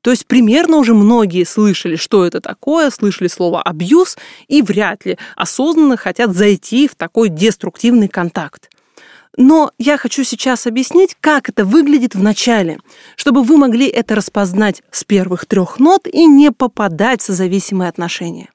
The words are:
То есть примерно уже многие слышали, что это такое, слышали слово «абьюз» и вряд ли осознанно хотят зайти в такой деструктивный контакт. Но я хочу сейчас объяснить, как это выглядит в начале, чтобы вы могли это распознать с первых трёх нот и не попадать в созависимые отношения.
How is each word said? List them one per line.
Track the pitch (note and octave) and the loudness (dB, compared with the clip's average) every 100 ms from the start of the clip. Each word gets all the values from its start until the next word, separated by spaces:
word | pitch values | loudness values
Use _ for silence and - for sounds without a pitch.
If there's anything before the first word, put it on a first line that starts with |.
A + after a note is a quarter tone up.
То | A#3 | -2
есть | B3 | -4
примерно | - B3 A3 C4+ F4 D#4 | 0 2 4 2 2 2
уже | A#3 | 4
многие | A3 G#3 A#3+ G3+ F3+ | 4 4 4 2 -2
слышали, | F3 - G#3+ F#3 F3+ | -4 0 0 0 -6
что | D#3+ - G3+ | -8 -2 0
это | F3 - | 0 -4
такое, | - - - D#4+ D4 | -10 -10 -4 0 -2
слышали | - G3+ - F3 | -2 -6 -4 -6
слово | - F3 E3+ | -4 -4 -2
«абьюз» | - D#3 F3 D#4+ F#4 - - - _ | -6 -6 2 2 2 -6 -20 -20 _
и | D4 | 0
вряд | G#3+ G3 G3+ G3+ | 0 -2 -4 -6
ли | F#3 F3+ - | -8 -10 -12
осознанно | - E3+ - C#4+ D#4+ D4 | -8 -6 -2 -2 2 2
хотят | B3 G3 F3 A#3 | 0 -4 -4 -2
зайти | F3 G#3 G3 - A#3 D4 | 2 2 0 -2 0 0
в | |
такой | - E3 - A3 | -2 -6 -2 -2
деструктивный | D#3 F#3 F3+ F3+ - A#3+ A#3+ G3+ | 0 -2 -2 -10 -2 2 2 0
контакт. | - E3+ F3+ D3+ - _ _ _ _ _ - _ - | -4 -6 -6 -10 -16 _ _ _ _ _ -20 _ 2
Но | B3+ D#4+ D4 _ | 4 4 0 _
я | B3 D4 | -4 -2
хочу | A#3 - | -4 -4
сейчас | B3+ A3 C4 A#3+ A#3+ | -4 -4 -4 -4 -4
объяснить, | A3+ B3+ E4+ F#4+ - | -4 0 0 0 0
как | D#4 D4 - | -2 -2 -2
это | - | -4
выглядит | G3 C#4+ C#4+ D4 A#3+ | 2 2 4 0 0
в | F#3+ | -2
начале, | G3+ G3+ - A3+ E3+ D#3 _ _ - | -2 0 0 0 -2 -8 _ _ -20
чтобы | - D4 B3+ | -6 0 0
вы | A#3+ D#4 | 4 4
могли | C4+ A3+ C4+ | 4 2 0
это | A#3 A#3 | -2 -2
распознать | G#3+ - G#3 G3 F#3 G#3+ - _ | -4 -2 -2 -2 0 -2 -2 _
с | - | -10
первых | - G3+ F#3 F3+ | -2 -2 0 -6
трёх | - G3+ F3 - | -2 -2 -2 2
нот | D4 F#4+ - | 2 2 0
и | E4+ | 2
не | E4 C#4 D4 | 6 6 6
попадать | - A#3 - G3+ D#3+ A3 B3 | 2 -4 -2 -6 -2 -2 -2
в | |
созависимые | - F3+ F#3 F#3+ - F#3+ F3+ | -4 -2 -2 -2 -4 -4 -4
отношения. | E3 E3+ - E3+ E3+ F#3 | -6 -8 -8 -10 -12 -18